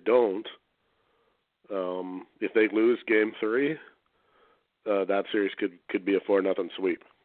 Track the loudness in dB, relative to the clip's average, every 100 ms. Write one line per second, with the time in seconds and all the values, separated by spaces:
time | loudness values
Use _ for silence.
0 | 2 4 4 -2 -8 -18 _ _ _ _
1 | _ _ _ _ _ _ _ -6 -4 -6
2 | -8 -12 -14 _ -2 2 2 4 2 2
3 | 2 2 2 -2 -2 0 -2 -4 -12 _
4 | _ _ _ _ _ _ _ _ -2 0
5 | 2 0 0 -2 -2 -2 -6 -6 -6 -4
6 | 0 0 2 2 2 -2 -4 -4 -4 -4
7 | _ _